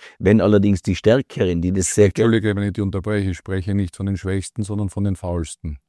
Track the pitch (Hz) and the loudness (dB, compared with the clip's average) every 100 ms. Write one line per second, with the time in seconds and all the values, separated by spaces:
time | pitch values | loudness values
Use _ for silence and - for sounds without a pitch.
0 | - _ 90 110 95 104 101 98 - 87 | -20 _ 4 4 6 4 4 2 0 0
1 | 107 123 - - 98 85 90 95 90 - | 2 2 0 -2 -2 0 0 -2 -2 4
2 | 101 - 117 113 104 101 101 95 101 95 | 4 4 2 2 0 -2 -4 -4 -4 -4
3 | 104 104 95 87 - 95 90 101 92 - | -4 -2 -2 -6 -6 -6 -2 -2 -4 -6
4 | 98 98 95 98 - - 101 104 101 - | -6 -4 -4 -6 -6 -8 -6 -4 -6 -4
5 | 101 90 90 87 82 - 80 71 | -4 -4 -4 -6 -6 -8 -10 -12